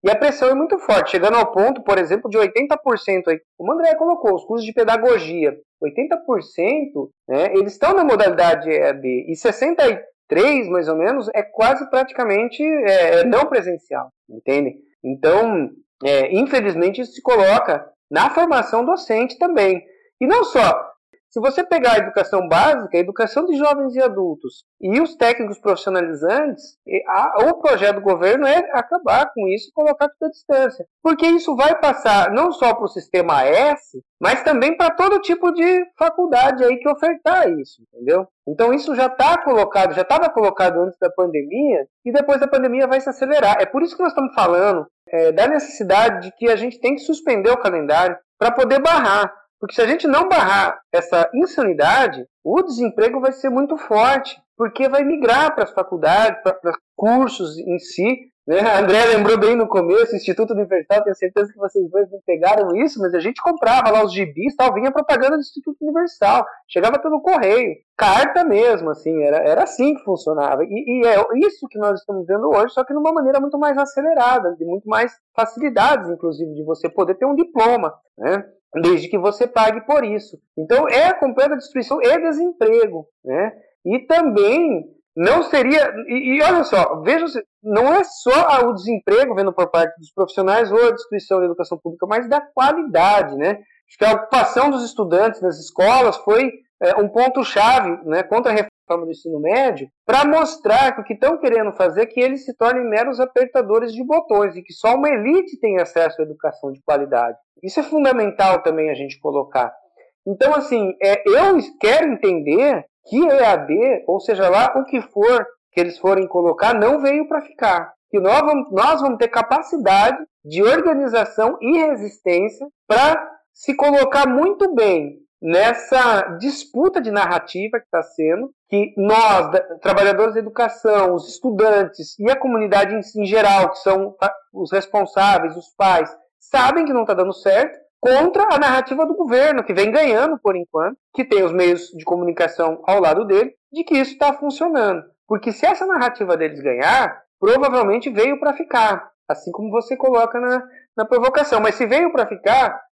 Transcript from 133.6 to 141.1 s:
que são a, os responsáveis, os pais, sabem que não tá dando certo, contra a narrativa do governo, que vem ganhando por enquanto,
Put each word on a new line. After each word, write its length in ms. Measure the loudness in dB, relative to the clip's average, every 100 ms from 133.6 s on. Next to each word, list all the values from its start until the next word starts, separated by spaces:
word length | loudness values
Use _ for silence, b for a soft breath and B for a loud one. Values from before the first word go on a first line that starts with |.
| 2
que 80 | 0
são 360 | 0 0 -2 -4
a, 100 | -4 -4 _
os 180 | -10 -4
responsáveis, 880 | -4 -2 -2 0 2 2 2 0 -8
os 180 | -18 0
pais, 320 | 2 2 0 -10 _ _
sabem 460 | _ 2 2 2 0
que 60 |
não 120 | -2
tá 100 | 0
dando 180 | 0 -2
certo, 460 | -2 0 2 0 -6 _ _
contra 540 | 2 4 2 2 2
a 40 | 2
narrativa 460 | 2 0 -2 -2
do 100 | -2
governo, 480 | -2 0 4 4 2
que 120 | -2
vem 160 | 0 2
ganhando 480 | 2 2 2 0 0
por 180 | -2 -2
enquanto, 400 | -4 -4 -4 -6 _